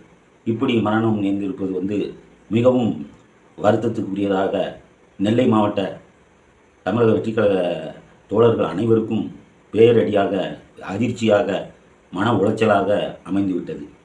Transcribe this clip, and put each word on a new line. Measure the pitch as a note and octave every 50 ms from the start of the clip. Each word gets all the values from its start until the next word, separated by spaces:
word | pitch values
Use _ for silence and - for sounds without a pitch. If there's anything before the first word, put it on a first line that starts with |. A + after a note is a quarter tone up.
| - _ _ _ _ _ _ _ -
இப்படி | A#2 A2+ A2+ C3+ B2+ A#2 A2
மரணம் | G2+ G#2+ G#2+ A2+ A2+ A2+ G#2+ G2+ G2
நேர்ந்திருப்பது | G2 G2 G2+ G2+ G2 F#2+ - G2 F#2+
வந்து | F#2 F#2 F2+ G2 G#2 G2 F2 - - - - _ _ _ _ -
மிகவும் | G2 A#2 B2 B2+ B2+ B2+ A#2 G2+ F2+ D2+ - - - - _ _ _ _ _ _ _ - -
வருத்தத்துக்குரியதாக, | G#2 G#2+ A2+ A#2 A2+ G#2+ - F#2+ F#2 F#2+ G2 G2+ G2 F#2+ F#2+ G2+ - G2+ F#2+ E2+ - - - - _ _ _ _ _ _
நெல்லை | - G2 G#2+ A#2 B2 B2+
மாவட்ட | A2 A2 G#2+ G#2 G2 - G2+ F#2+ - - - - _ _ _ _ _ _ _ _ _ _ _ _ _ _ _ -
தமிழக | F2+ G2+ A#2+ A#2 A2
வெற்றிக்கழக | G#2 F#2+ - A2+ G#2 A2+ G#2 G2+ G2 F#2 F2 F2 E2+ D#2+ D#2 D2+ - - - - _ _ _
தோழர்கள் | - G2 A2 A#2+ A#2 G#2 G2+ G2
அனைவருக்கும் | E2 E2 F#2 A#2 A2+ A2+ A2 A2 - A2 G2+ F#2 - - - - _ _ _ _ _ -
பேரடியாக, | G#2 A2+ A#2+ A2+ A2 G2+ G2+ G2+ G2 G2 F2+ G2 F#2+ D#2+ - - - - - _ -
அதிர்ச்சியாக, | - F2+ F#2+ A2 A#2+ A#2 - - A2 G#2+ G#2 G2+ F#2+ F#2+ F#2+ E2 - - - _ _ _ _ _ _ _
மன | - F2+ G#2 A#2+ A#2
உளைச்சலாக | F#2+ F#2+ G#2+ A2 - A2+ G#2+ G2+ G2 F#2+ F#2+ G#2 F2+ D#2 C#2 - - -
அமைந்துவிட்டது. | - F#2+ G2 G2 F#2+ F2+ E2 - - D#2 C#2+ D2 - - _